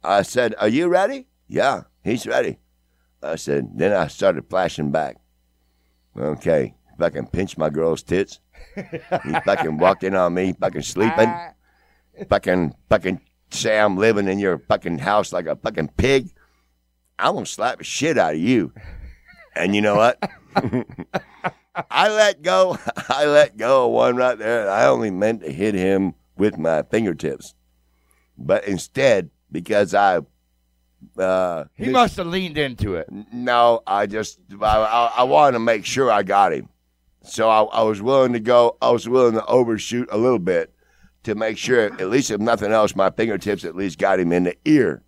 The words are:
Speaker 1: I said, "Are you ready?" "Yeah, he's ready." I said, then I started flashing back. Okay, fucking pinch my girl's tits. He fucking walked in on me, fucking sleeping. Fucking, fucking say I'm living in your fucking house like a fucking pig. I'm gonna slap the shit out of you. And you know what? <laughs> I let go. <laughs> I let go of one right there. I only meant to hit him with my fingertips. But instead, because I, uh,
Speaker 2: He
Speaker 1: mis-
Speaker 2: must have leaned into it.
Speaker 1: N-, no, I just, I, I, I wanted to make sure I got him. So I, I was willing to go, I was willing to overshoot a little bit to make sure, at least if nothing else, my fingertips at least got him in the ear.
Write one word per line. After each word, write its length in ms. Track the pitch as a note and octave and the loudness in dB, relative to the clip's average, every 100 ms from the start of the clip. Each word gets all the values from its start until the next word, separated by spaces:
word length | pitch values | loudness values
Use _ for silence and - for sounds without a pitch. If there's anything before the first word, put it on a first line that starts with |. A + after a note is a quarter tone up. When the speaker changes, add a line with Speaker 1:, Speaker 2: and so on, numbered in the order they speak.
Speaker 1:
I 180 | E2 G2+ | 2 0
said, 320 | F#2 B2 A#2+ G#2 | 2 0 -2 0
"Are 100 | G#2+ | 0
you 180 | A#2+ F3 | 2 2
ready?" 380 | F3 G3+ C#4 B3+ _ _ | 2 0 -4 -14 _ _
"Yeah, 340 | - B2+ A2+ - _ | -2 0 -2 -10 _
he's 220 | - A#2 A2 | -6 -6 -2
ready." 320 | B2+ A2 - _ _ _ _ _ _ | -2 -2 -6 _ _ _ _ _ _
I 140 | D2 | -10
said, 360 | E2 - C#2+ A#1 | -8 -4 -4 -4
then 180 | G1+ F2+ | -2 0
I 140 | G2+ D#2 | 0 -2
started 420 | - G2 D#2 - | 0 0 0 -4
flashing 440 | F#2 F2 - D2+ | -4 -4 -4 -4
back. 240 | D2+ C#2+ - _ _ _ _ _ _ _ _ _ - | -2 -4 -10 _ _ _ _ _ _ _ _ _ -8
Okay, 580 | C#2+ D2 F2 D#2+ A#1+ _ _ - | -6 -4 0 0 -2 _ _ -4
fucking 260 | E2 D2+ B1+ | -4 -4 -8
pinch 300 | E2+ F#2+ - | -6 -6 -4
my 100 | D#2 | -4
girl's 360 | D2+ E2 D#2 | -2 -2 -2
tits. 340 | - F2 G2+ - _ - - - | -2 -4 -4 -8 _ -20 -18 -16
He 560 | - E3 - F3+ - D#3 | -14 -16 -8 -8 -4 -4
fucking 340 | - - D#2+ D#2 | 0 0 -2 2
walked 260 | F2+ F#2+ | 2 2
in 100 | F#2 | -2
on 200 | F#2+ F2+ | 0 0
me, 180 | F2 F#2 | 0 -2
fucking 300 | F2+ F#2+ E2+ | -2 -4 -6
sleeping. 500 | C#2 F2+ G#2+ D#3+ - F3 E3+ _ _ _ _ _ _ - - | -8 -2 0 2 2 0 -14 _ _ _ _ _ _ -20 -2
Fucking, 460 | G2+ - F2+ D#2+ - _ | -2 0 0 0 -6 _
fucking 320 | G#2+ F#2 F2+ _ _ _ | -2 0 -6 _ _ _
say 280 | - A2+ G#2+ | -6 0 2
I'm 160 | G#2+ F#2+ | 2 4
living 320 | A2 G#2 G2 | 2 2 0
in 100 | G2 | 0
your 200 | G2 E2 | -2 -2
fucking 400 | _ G#2 F2+ E2+ | _ -4 -2 -6
house 340 | - G#2 G2 | 0 0 0
like 140 | F2+ D#2+ | -6 -6
a 100 | D2+ | -6
fucking 320 | A2+ G#2 D#2 - | -6 -6 -6 -2
pig. 340 | B2+ C3+ D3+ _ _ _ _ _ _ _ _ - | 0 0 -2 _ _ _ _ _ _ _ _ -4
I'm 160 | A#2+ | -2
gonna 120 | F#3 G2 | -2 -8
slap 320 | - A2+ F2+ | -4 -4 -4
the 60 | |
shit 320 | D#2+ - D3 C3 | -10 -4 -2 0
out 160 | E2+ | 0
of 60 | D#2 | 0
you. 320 | F#2+ B2 D#2 - - - - - _ - - - | 0 0 0 -8 -20 -18 -20 -20 _ -20 -14 -6
And 180 | F2+ | -2
you 60 | G2+ | 0
know 140 | G#2 G2+ | 2 4
what? 260 | A#2 - G3+ - _ | 2 2 -8 -10 _
<laughs> 1400 | - B2 B2 - - - F#3 - _ F#3+ - _ - - | -6 -2 -4 -6 -14 -10 -10 -10 _ -10 -10 _ -12 -4
I 180 | B2+ G3 | 2 2
let 340 | G#3+ G#3 G3 | 4 2 2
go. 360 | E3 F#3 F#3 D#3 - | 0 2 2 0 -8
<laughs> 140 | - - | -10 -4
I 160 | C3+ D3 | 0 4
let 300 | D3 D3 G#2+ | 6 4 2
go 300 | A2+ C3+ A#2+ | 2 2 4
of 60 | |
one 220 | A#2 B2 B2 | 2 2 2
right 220 | B2+ A2+ | 0 0
there. 320 | G#2+ A#2 G2+ | -2 -2 0
I 160 | G2 C3 | 2 4
only 240 | B2+ A2+ | 2 -2
meant 320 | F#2 G#2 A2+ | -2 -2 -2
to 80 | D#2+ | -6
hit 220 | C#2 G#2+ | -4 -2
him 400 | G2 F#2 G2 F#2+ - _ - | 0 0 2 0 -4 _ -2
with 200 | G#2 E2+ | -2 0
my 240 | D#2 D#2 | -2 -2
fingertips. 720 | - G#2+ A2 D#2+ D#2 C2+ - _ _ _ _ _ _ _ _ - | 0 -2 -2 -4 -6 -8 -14 _ _ _ _ _ _ _ _ -16
But 280 | A#2 F#2+ G2+ | -2 -2 0
instead, 640 | F#2+ - - C3+ G#2 F2 _ _ | -6 -6 0 2 2 0 _ _
because 440 | F#2+ F2 G#2 G2+ | -10 -2 0 2
I, 260 | G2+ G2+ F2 D2 _ _ _ _ _ _ _ - - | 2 2 2 -4 _ _ _ _ _ _ _ -20 -6
uh, 460 | F#2 F#2 F#2 E2 C#2+ | -2 0 -2 -4 -10
Speaker 2:
He 120 | _ A3+ | _ -2
Speaker 1:
mis- 60 | |
Speaker 2:
must 240 | B3 A#3 - | 0 0 -2
have 80 | E3+ | -6
leaned 300 | F3+ F#3 D3+ | -4 -4 -4
into 360 | C#3 A#2+ G#2 | -6 -4 -6
it. 140 | F2 D#2 | -6 -8
Speaker 1:
N-, 160 | G2+ G#2+ | -14 -14
no, 500 | A#2+ B2 A#2+ A#2+ A#2 - | -8 0 4 4 4 0
I 200 | G2+ G#2 | -2 -2
just, 320 | G#2+ G#2 - _ G2 | -4 -8 -12 _ -4
I, 60 | G#2+ G#2+ | 0 2
I, 340 | A2 A#2 A#2+ A2+ | 2 0 0 2
I 40 | |
wanted 280 | B2+ D3 D3 | 2 4 4
to 60 | A#2+ | 2
make 240 | A#2 A2+ | 0 -2
sure 260 | F#2 B2+ C3 | -2 -2 2
I 120 | G#2 | 2
got 300 | F#2+ G2 F#2+ | 2 2 2
him. 160 | D2 - _ _ _ _ _ | 0 -8 _ _ _ _ _
So 260 | - - A2 | -16 -2 2
I, 140 | A2 | 4
I 200 | G#2+ A2+ | 2 2
was 180 | A2 G#2 | 0 0
willing 320 | A2 C3+ B2+ | 0 2 2
to 60 | A#2+ | 0
go, 360 | A2 A#2+ A#2 - | 4 4 4 2
I 100 | A#2+ | 0
was 180 | A#2+ A2 | 0 2
willing 260 | B2+ A#2+ | 4 4
to 100 | A2+ G#2 | 2 2
overshoot 600 | B2 A#2 G#2+ - A#2+ B2 | 2 2 -2 -4 -6 -4
a 60 | - | 0
little 200 | B2+ A#2+ | 2 2
bit 340 | F2+ F2 E2 _ _ _ _ _ | 0 -2 -2 _ _ _ _ _
to 100 | - | -8
make 240 | G#2 A2 A2 | -4 -4 -6
sure, 280 | - B2 G#2 F2 | 0 2 2 -2
at 80 | F#2+ | -2
least 200 | B2 B2+ | 0 0
if 100 | G#2 | -2
nothing 300 | A2 A#2 G#2 | 0 0 2
else, 220 | A2 G#2 | 2 2
my 160 | F#2+ F#2+ | 2 0
fingertips 540 | - A2+ G2+ G2+ G2+ | 0 -2 -2 -4 -4
at 100 | F2 | -6
least 240 | E2+ G2 D#2 | -6 -8 -2
got 220 | G2 F#2+ | 0 2
him 120 | F2 | 2
in 120 | F2 | 0
the 120 | F2+ - | 0 -2
ear. 380 | D3+ D3+ G#2 C2+ | 2 2 2 -6